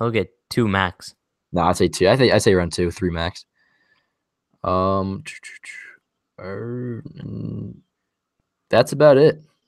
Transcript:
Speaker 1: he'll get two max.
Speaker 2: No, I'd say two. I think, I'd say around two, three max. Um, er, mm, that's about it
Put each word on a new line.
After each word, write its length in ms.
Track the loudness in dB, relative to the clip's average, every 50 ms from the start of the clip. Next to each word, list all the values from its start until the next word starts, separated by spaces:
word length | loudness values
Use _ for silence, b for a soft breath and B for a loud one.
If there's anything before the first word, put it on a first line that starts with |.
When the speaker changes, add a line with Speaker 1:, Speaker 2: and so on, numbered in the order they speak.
Speaker 1:
he'll 100 | -4 -2
get 220 | -2 -2 -4 -4 _ _ _ -8
two 180 | -2 -2 0 0
max. 460 | 2 0 0 0 -2 _ -18 -20 -20 _ _ _ _ _ _ _
Speaker 2:
No, 100 | -4 0 0
I'd 140 | 0 2 2
say 100 | 0 -2
two. 200 | 0 2 2 2
I 80 | 4
think, 160 | 4 4 4
I'd 120 | 4 4 2
say 100 | 2 2
around 200 | 2 0 -2 -2
two, 180 | -2 -4 -4
three 180 | -4 -4 -4 -4
max. 360 | -4 -2 -6 -6 -8 -10 -20 _ _ _ _ _ _ _ _ _ _ _ _ _ _ _ _ _ _ _ _ _ _ _ -4
Um, 600 | -2 0 0 0 0 0 -2 -2 -4 -6 -8 -10 -14 -18 -18 -20 -20 -20 -20 -20 -20 -20 -20 -20 -20 -20 _ _ _ _ _ _ _ _ -16
er, 640 | -14 -12 -10 -10 -8 -8 -8 -8 -8 -8 -8 -10 -12 -14 -16 -14
mm, 560 | -12 -10 -10 -8 -8 -8 -8 -8 -10 -12 -14 -18 _ _ _ _ _ _ _ _ _ _ _ _ _ _ _ _ _ 0
that's 220 | 2 2 2 2
about 260 | 2 4 6 6 8 8
it 240 | 6 4 4 2 -8 _ _ _ _